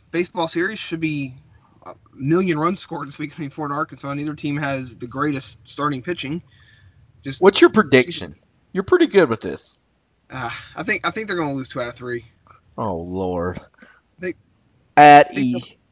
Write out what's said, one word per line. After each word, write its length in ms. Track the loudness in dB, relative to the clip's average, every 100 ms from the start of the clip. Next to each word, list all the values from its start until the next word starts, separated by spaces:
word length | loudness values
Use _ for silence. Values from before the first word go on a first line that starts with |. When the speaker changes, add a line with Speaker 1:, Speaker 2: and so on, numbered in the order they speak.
| _
Speaker 1:
baseball 360 | -6 -4 -4 -4
series. 320 | -4 -6 -6
Should 220 | -10 -6
be 340 | -4 -4 -8 -12 _ _ _ _ -20
a 60 | -20 _
million 440 | -6 0 0 2 0
runs 220 | -2 -4
scored 280 | -8 -12 -12
this 100 | -12
week 120 | -12
between 180 | -10 -12
Florida 240 | -8 -6
and 60 | -6
Arkansas. 340 | -6 -8 -10
Neither 200 | -8 -8 -8
team 200 | -6 -4
has 380 | -4 -6 -8 -14
the 120 | -12
greatest 500 | -4 -4 -4 -8 -18 -16
starting 360 | -6 -4 -4
pitching. 400 | -6 -8 -8 -10 -12 _ _ _ -20 _ _ _
Just 180 | -10 4
Speaker 2:
What's 180 | 4 6
your 100 | 4
prediction? 680 | 4 4 4 4 -4 -14 -18 _ _ _
You're 120 | -6
pretty 240 | 2 2 4
good 220 | 4 4
with 120 | 0
this. 360 | -6 -10 -14 _ _ _ _ _ -16
Speaker 1:
Uh, 200 | -10 -10 -10 -16 -10
I 80 |
think, 220 | -6 -4 -4
I 60 |
think 160 | -6 -6
they're 100 | -4
gonna 160 | -4
lose 160 | -4 -8
two 120 | -8
out 60 | -8
of 60 | -8
three. 300 | -8 -8 -10 _ _ -20 _ -8
Speaker 2:
Oh, 180 | -6 -6
Lord. 640 | -6 -6 -4 -4 -4 -6 -14 _ -20 _ _ -12
Speaker 1:
They, 160 | -12 -12 _ _ _ _ _ 8
Speaker 2:
At 380 | 12 12 8 0
Speaker 1:
they 60 |
Speaker 2:
E 360 | -2 -4 -8 _ _